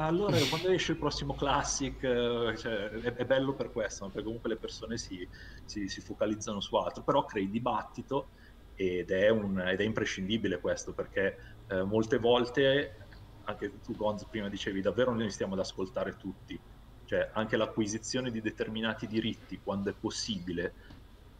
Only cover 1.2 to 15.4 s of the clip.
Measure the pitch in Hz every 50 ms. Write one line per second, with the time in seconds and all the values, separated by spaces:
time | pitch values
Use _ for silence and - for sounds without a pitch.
1.2 | 143 139 135 - 143 139 131 151 - - - - 139 127 - - - 127 123 120
2.2 | 120 117 120 117 120 110 107 110 - 120 113 101 101 107 104 117 117 123 120 123
3.2 | 120 104 135 135 135 135 135 131 117 110 - 117 104 98 - - 98 98 - 110
4.2 | 101 110 113 120 - 120 110 - - 104 - - 110 110 117 113 - - 95 90
5.2 | 90 - - - - - - - - - - 104 98 95 - 98 92 - 101 -
6.2 | 107 110 107 107 - 113 104 98 - - 113 104 90 87 - 117 - - 139 143
7.2 | 143 - - 104 98 98 104 120 127 123 113 104 - - - 123 - - 131 147
8.2 | - - - - - - - - - - - - 95 90 90 90 85 85 95 92
9.2 | 101 110 113 110 101 98 95 92 90 92 95 92 104 110 110 113 107 - - 101
10.2 | 95 95 113 107 101 95 90 - - 90 85 - - 95 85 - 95 - - 98
11.2 | 98 95 - - - - - - - - 98 92 95 98 107 110 110 113 135 120
12.2 | 113 117 123 123 120 - - 143 139 135 135 143 143 - - - - - - -
13.2 | - - - - - - 104 - 104 101 - - - - 110 101 104 107 107 98
14.2 | - - - 110 101 101 98 98 - 107 95 98 95 104 90 117 127 123 117 113
15.2 | 113 101 - -